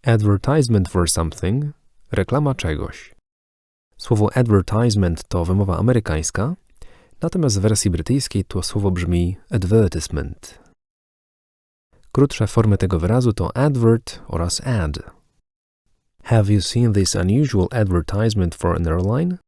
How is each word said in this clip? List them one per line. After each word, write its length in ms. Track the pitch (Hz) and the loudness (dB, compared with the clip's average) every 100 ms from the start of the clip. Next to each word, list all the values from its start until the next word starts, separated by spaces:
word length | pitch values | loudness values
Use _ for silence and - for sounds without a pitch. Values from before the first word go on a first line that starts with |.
| - | 2
Advertisement 800 | 113 104 101 - 151 123 107 90 | 2 4 2 2 2 2 2 2
for 220 | 92 85 | 0 0
something, 540 | - 82 - 90 123 147 - _ _ - | 0 -4 -4 -4 -2 -4 -10 _ _ -8
reklama 420 | - 95 131 147 | -4 -2 0 0
czegoś. 600 | 131 82 80 101 - - _ _ _ _ _ _ _ _ _ | -2 -4 -6 -8 -12 -20 _ _ _ _ _ _ _ _ _
Słowo 400 | - 107 104 - | -2 0 2 2
advertisement 920 | 120 101 87 104 120 104 92 82 - | 2 2 2 0 2 2 0 -2 -4
to 160 | 92 | -4
wymowa 340 | 85 95 98 82 | 0 0 0 0
amerykańska, 800 | 110 120 - 151 156 - 117 180 _ _ - - _ - | 2 0 0 -4 -4 -4 -6 -6 _ _ -20 -20 _ -8
natomiast 380 | 165 185 151 101 | -6 -2 0 2
w 20 | |
wersji 280 | 104 107 104 | 2 2 0
brytyjskiej 540 | 85 80 135 - - | -2 -2 -2 -2 -4
to 180 | - 101 | -4 -6
słowo 280 | 85 107 101 | -4 -2 0
brzmi 460 | 90 87 87 87 92 - | 0 0 0 0 -4 -6
advertisement. 1080 | - 92 110 101 - - 73 - - - - _ _ _ _ _ _ _ _ _ _ _ _ _ _ _ | -4 2 2 2 -2 -6 -6 -8 -12 -18 -20 _ _ _ _ _ _ _ _ _ _ _ _ _ _ _
Krótsze 340 | - 139 - 107 | 2 2 2 0
formy 320 | - 110 98 | 2 2 2
tego 200 | 92 85 | 2 0
wyrazu 340 | 87 120 123 | 2 2 2
to 240 | 104 87 - | 0 -4 0
advert 640 | 147 131 113 117 - - - | 0 4 4 2 -2 -18 -8
oraz 320 | - 85 - 123 | -4 -4 -4 -4
ad. 320 | 117 80 73 - _ _ _ _ _ _ _ _ _ _ _ | -2 -2 -6 -12 _ _ _ _ _ _ _ _ _ _ _
Have 280 | - 117 101 | 0 2 4
you 80 | 104 | 2
seen 320 | - 117 120 | 2 0 2
this 220 | 101 92 | 2 0
unusual 540 | 98 90 117 147 101 90 | 0 2 2 2 0 0
advertisement 840 | 123 101 87 80 101 113 104 87 | 0 0 0 0 0 0 0 -2
for 220 | - 90 85 | 0 -2 0
an 120 | 85 | 0
airline? 500 | 82 92 123 175 180 | -2 0 -2 -2 -6